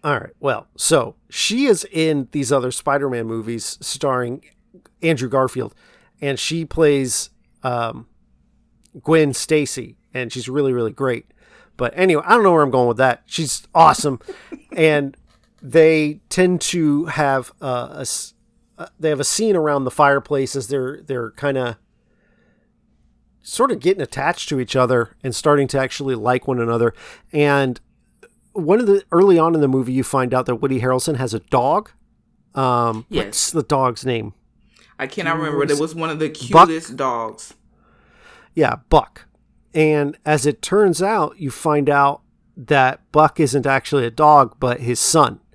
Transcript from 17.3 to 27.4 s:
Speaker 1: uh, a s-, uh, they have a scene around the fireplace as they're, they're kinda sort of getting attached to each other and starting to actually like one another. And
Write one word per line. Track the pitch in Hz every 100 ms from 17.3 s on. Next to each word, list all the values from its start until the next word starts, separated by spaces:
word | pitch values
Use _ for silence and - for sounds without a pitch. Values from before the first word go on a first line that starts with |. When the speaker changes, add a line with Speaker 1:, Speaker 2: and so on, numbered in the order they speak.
| 135 123 _
Speaker 1:
uh, | 135 123 123 -
a |
s-, | 131 - - _ _ _ _ -
uh, | - _
they | 156
have | 143
a | 135
scene | - 220 185
around | 151 143
the | 127
fireplace | - 143 139 - 143 135 139
as | 113
they're, | 139 127 -
they're | - 127 113
kinda | - 143 135 123 113 _ _ _ _ _ _ _ _ _ _ _ _ _ _ _ _
sort | - - 262
of | 151
getting | 147 196
attached | 131 - 143 175 -
to | 139
each | 120 135
other | 127 127 117 _
and | 131 117
starting | 156 147 135
to | 139
actually | 131 - 135 120
like | 110 127 -
one | 127
another. | 117 117 117 - - - _
And | 151